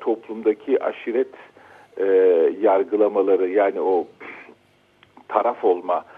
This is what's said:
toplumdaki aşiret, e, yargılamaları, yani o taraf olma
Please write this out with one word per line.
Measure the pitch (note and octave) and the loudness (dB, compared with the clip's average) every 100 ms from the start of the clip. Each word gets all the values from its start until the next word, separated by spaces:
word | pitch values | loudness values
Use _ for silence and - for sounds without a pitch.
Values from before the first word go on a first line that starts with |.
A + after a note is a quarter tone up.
toplumdaki | B2 A2+ - A2 A2 G#2+ - C#3 | -4 -6 -8 -4 -2 -2 -2 -2
aşiret, | - - - A2+ C3 - - - - - _ - | -2 -6 -6 -4 -4 -10 -20 -20 -20 -20 _ -6
e, | G2 F#2+ F#2 E2+ D#2+ F#2+ | 2 4 4 4 2 2
yargılamaları, | G#2 F#2+ G2 G#2 G#2 G2+ F#2+ F#2 F#2 | 2 2 0 0 2 2 2 2 2
yani | G2+ G2 F#2+ | 0 0 0
o | E2+ F2+ D#2+ - - - - - _ _ _ _ _ - - | -2 -2 -4 -14 -20 -20 -20 -20 _ _ _ _ _ -20 -6
taraf | G#2+ A2+ A#2+ | -2 -2 0
olma | G#2+ F2+ F2+ E2+ - | 0 0 -2 -6 -6